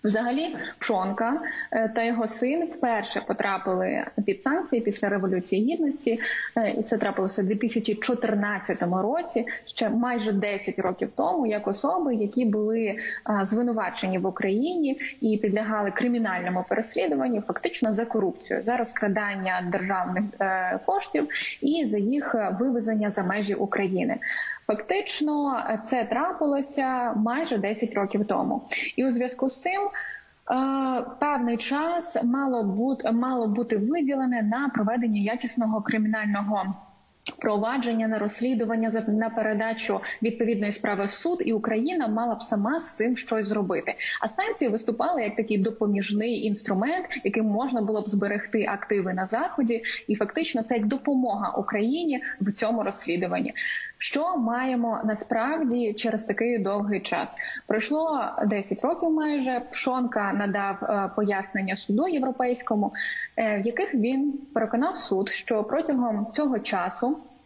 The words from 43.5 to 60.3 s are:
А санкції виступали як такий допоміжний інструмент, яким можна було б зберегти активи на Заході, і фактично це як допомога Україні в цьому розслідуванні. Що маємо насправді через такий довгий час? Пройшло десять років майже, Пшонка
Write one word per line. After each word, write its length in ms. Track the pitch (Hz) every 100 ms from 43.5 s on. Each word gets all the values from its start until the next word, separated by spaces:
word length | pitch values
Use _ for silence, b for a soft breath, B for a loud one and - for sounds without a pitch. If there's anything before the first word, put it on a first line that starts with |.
| 214 190 180 - - B B
А 80 | 220
санкції 420 | - 415 - 262
виступали 520 | 220 - 220 285 339
як 140 | 214 208
такий 220 | 214 208
допоміжний 880 | 190 220 208 202 196 208 226 233 220
інструмент, 600 | 202 - 190 233 359 359 269
яким 220 | 240 214 220
можна 360 | 208 262 247
було 200 | 208 214
б 60 | 208
зберегти 580 | 202 202 208 - 220 202
активи 480 | 202 - 202 185
на 120 | 180 190
Заході, 560 | 226 349 - 233 226 B B -
і 60 |
фактично 480 | 208 208 - - 240
це 140 | 220 240
як 100 | 208
допомога 640 | 269 - 269 247 202 202
Україні 720 | - 196 208 226 294 339 262 B B
в 120 | 196
цьому 300 | 202 214 233
розслідуванні. 720 | 190 202 - 170 180 - - - B B B -
Що 360 | - 277 330 330
маємо 640 | 226 240 262 254 233 214
насправді 880 | 220 214 - 226 247 320 285 240 226
через 320 | 208 233 214
такий 340 | 220 - 233 240
довгий 420 | 196 202 202 196
час? 360 | - 170 - - B B -
Пройшло 580 | 214 220 302 320 294 220 - 208
десять 380 | 208 202 202
років 260 | 262 349 330
майже, 520 | 311 302 294 254 247 247
Пшонка 600 | - - 254 240 220 202